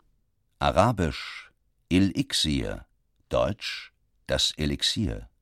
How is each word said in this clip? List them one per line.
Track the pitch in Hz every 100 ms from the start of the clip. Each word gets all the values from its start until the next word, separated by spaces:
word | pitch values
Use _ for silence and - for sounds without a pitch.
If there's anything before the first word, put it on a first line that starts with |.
| _ _ _ _ _ -
Arabisch | 71 62 110 98 80 - - - - _ _ _ -
El-Iksir, | 90 98 - 139 - 78 67 50 50 - _ _ _ -
deutsch | 60 65 107 - - - _ _ _ -
das | 67 - -
Elixier. | 76 69 - 117 90 52 - _